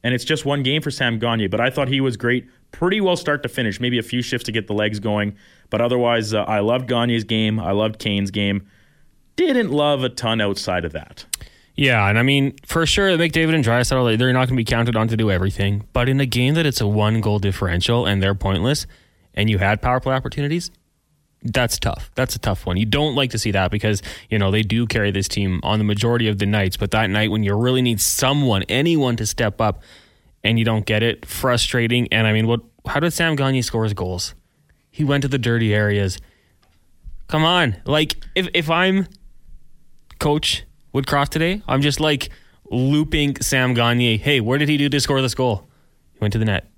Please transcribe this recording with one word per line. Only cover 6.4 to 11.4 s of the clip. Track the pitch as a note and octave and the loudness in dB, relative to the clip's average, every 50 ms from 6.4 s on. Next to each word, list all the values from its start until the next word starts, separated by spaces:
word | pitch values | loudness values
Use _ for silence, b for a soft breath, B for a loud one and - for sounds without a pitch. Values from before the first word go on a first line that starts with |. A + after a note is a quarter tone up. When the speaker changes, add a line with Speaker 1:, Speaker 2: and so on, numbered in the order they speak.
| - | 0
Speaker 1:
I | - A2 G#2 | 0 0 0
loved | G2+ A2 A#2+ C3 C3 | 2 2 0 0 0
Gagner's | B2 B2+ A#2 A#2 A#2+ A#2+ A#2 A2 | -2 0 0 0 0 0 -2 -2
game. | - A2+ A2 A2 G#2+ G#2+ A2 | -2 -2 0 0 0 0 -2
I | F2+ E2+ | -2 -2
loved | G2 G2+ G#2+ A2 A2 | 0 0 0 -2 -4
Kane's | - - G#2+ G2+ G2+ G2 G2 | -4 -4 -2 -2 -2 -2 -2
game. | F#2+ G#2+ G#2 G2+ G2+ G2+ G2 b b b b b b b b b b b _ _ _ | -2 -2 -2 -2 -2 -4 -6 b b b b b b b b b b b _ _ _
Didn't | - F4 E4+ C4+ B3 A3+ D3+ | 0 2 2 4 2 2 2
love | C3 D3 D3 D3 D3 C3+ B2+ | 0 2 2 2 2 0 0
a | B2 | -4
ton | A#2+ - A#2+ A2+ A2+ A2 | -4 -4 -2 -2 0 0
outside | G#2 G2+ G2 - - - F#2 F2+ E2 | 0 0 -2 -2 -4 -2 -2 -2 -2
of | E2 | -4
that. | D#2 D2+ - - - - - - B B | -8 -10 -14 -14 -20 -20 -12 -12 B B